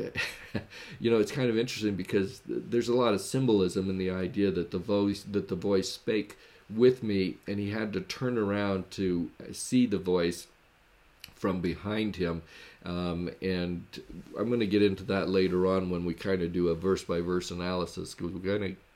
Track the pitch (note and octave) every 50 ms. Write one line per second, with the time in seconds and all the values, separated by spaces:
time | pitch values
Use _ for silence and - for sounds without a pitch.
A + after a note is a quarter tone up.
0 | - - - - - - - - - - - G#2+ - - - - - - C#3+ B2+
1 | - A#2 A#2 A2 G#2 - - C#3+ B2+ A#2+ A2 A2 A#2 - - A2 G#2+ G#2 G2+ F2
2 | F#2 - A#2 G2+ F#2+ F#2+ - - - - A#1 - - - A2 A#2+ A2+ A#2+ A#2+ B2+
3 | B2 A2+ G#2 F#2+ - - - C3 C3+ A#2+ G#2+ G2+ F#2 F2+ - G2 F#2 F#2+ F#2+ F#2
4 | F#2 F#2 F#2 F#2 F#2 E2+ - G2+ G2+ F#2+ E2+ F2 E2+ - - F2+ E2+ G#2+ G2+ G2+
5 | G2+ G2+ G2+ G2+ - G#2 G2+ G2+ F#2+ - F#2+ F2 F#2+ G2+ G2+ F#2+ F#2 - - -
6 | - A#2 A2 G#2+ G2+ - - - - - - - - - G#2 A2 B2 B2+ B2+ B2+
7 | A#2 G#2+ G2+ G2 F#2 E2+ - - - - G2+ G2+ G#2 G2+ G#2+ A2 A2 G#2+ G2 F#2
8 | F2+ - - - C3 B2 B2 A2+ G#2 G2 G2+ G2+ G2+ G2+ G2 F#2 F2+ - - -
9 | G2 F#2 F2 E2+ E2+ - - - - - F#2 - - - B2+ B2+ B2 G#2+ G2+ F#2
10 | F2 F#2 F2+ F2+ E2+ F2 F2 - - - _ _ _ _ _ _ _ _ _ _
11 | _ _ _ - - - - - - G2 F#2 F2+ E2+ F2 D#2+ D#2+ G2 G2+ G#2 A2
12 | A2 G#2 F#2+ F#2 F2+ E2+ E2 E2 D#2+ - - - - - - - - F2 F2 F2
13 | F2+ F2 E2+ F2 F2 E2+ - - F#2 F#2+ F#2 F2+ F2 F2 F2 F2 F#2 - - -
14 | - - - F2 - - - - G#2+ A#2 A#2+ A#2+ A2 F#2+ G2+ G#2 G2+ G2+ F#2+ F#2+
15 | F#2 - G2 F#2+ D#2+ F2+ F#2+ F#2+ F#2 F2 F2+ F2+ F#2 F#2 F#2+ F#2+ F#2 F2+ F2+ F2
16 | F2 F2 E2 - - G2+ F#2+ F2+ E2+ E2+ E2+ F2+ F2+ E2+ E2 E2 F2 F#2+ F#2 F2+
17 | - - F2 E2+ F2 F2 F2+ F2+ F2 - F2 F2 F2 F2+ F#2 F2+ E2+ - - F#2
18 | E2 - - - F2 F2 F#2+ F2+ F#2+ F#2+ G2+ G#2 G2+ F#2+ F#2 - - _ _